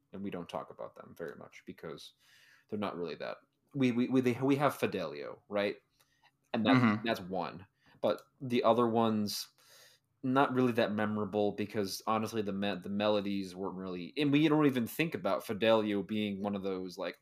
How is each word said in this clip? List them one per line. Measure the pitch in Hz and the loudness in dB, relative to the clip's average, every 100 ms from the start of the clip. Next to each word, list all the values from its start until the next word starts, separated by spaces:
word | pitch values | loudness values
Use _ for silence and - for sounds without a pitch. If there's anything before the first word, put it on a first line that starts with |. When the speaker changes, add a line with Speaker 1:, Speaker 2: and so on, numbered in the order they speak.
| _ | _
Speaker 1:
and | 98 | -10
we | 98 | -8
don't | 90 85 | -8 -8
talk | 76 - | -8 -10
about | - - - | -12 -14 -14
them | - - | -20 -12
very | 80 - | -12 -12
much | - - - | -18 -20 -18
because | - 82 71 - _ _ _ _ _ - | -14 -12 -12 -16 _ _ _ _ _ -10
they're | 104 | -6
not | 98 85 | -4 -4
really | 85 73 | -8 -6
that. | 65 - _ _ _ | -8 -10 _ _ _
We, | 143 127 | 0 2
we, | 117 123 | 2 2
we, | 131 | 2
they, | 123 120 | 2 2
we | 135 139 | 2 2
have | 143 - | 2 0
Fidelio, | 113 98 80 73 64 - - | -2 -2 -4 -6 -10 -12 -4
right? | 101 101 - _ _ _ _ _ _ _ | -2 0 -2 _ _ _ _ _ _ _
And | 117 107 | 0 4
that's, | 127 | 6
Speaker 2:
Mm-hmm. | 120 107 | 6 2
Speaker 1:
that's | 113 110 | 0 -4
one. | 90 92 78 67 98 _ _ - | -4 -6 -6 -8 -16 _ _ -4
But | 117 - - - | 0 0 -4 -12
the | 135 120 | -2 2
other | 113 117 120 | 6 6 6
ones, | 113 113 107 104 - - _ _ - - _ _ _ | 4 4 2 0 -4 -10 _ _ -20 -20 _ _ _
not | 131 131 143 | 0 2 4
really | 127 127 | 4 2
that | 117 107 | 2 0
memorable | 104 107 107 101 104 104 | 0 -2 -2 -2 0 0
because, | 98 104 110 95 - - | 0 -4 -4 -4 -4 -2
honestly, | 110 110 113 | -2 -2 -4
the | 101 | -4
me-, | 98 101 92 | -2 -4 -4
the | 90 | -6
melodies | 101 107 104 98 98 95 | 0 2 2 0 -4 -6
weren't | 90 95 92 | -6 -8 -6
really, | 95 90 87 - | -8 -8 -8 -2
and | 147 | 2
we | 143 156 | 4 4
don't | 151 147 | 4 4
even | 123 113 | 2 -2
think | - 165 | -2 -4
about | 101 98 95 - | -2 0 0 -2
Fidelio | 104 113 113 107 101 | 0 4 4 4 -2
being | 92 110 104 98 | -2 -2 -2 -2
one | 101 101 | -4 -4
of | |
those, | 95 92 92 90 | -4 -4 -6 -6
like, | 90 - | -8 4